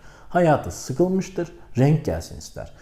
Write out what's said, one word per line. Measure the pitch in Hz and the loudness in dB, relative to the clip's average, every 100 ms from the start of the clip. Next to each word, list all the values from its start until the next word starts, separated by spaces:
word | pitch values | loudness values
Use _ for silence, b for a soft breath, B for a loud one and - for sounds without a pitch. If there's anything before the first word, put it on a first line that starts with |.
| b b b | b b b
Hayatı | 175 170 139 90 | 2 4 4 0
sıkılmıştır, | - - 131 180 190 185 - 170 - B 123 | -10 -10 0 2 2 -4 -6 -8 -10 B 2
renk | 139 156 | 4 4
gelsin | - 82 - - | 0 -6 -8 -14
ister. | - - - - | -16 -14 -16 -16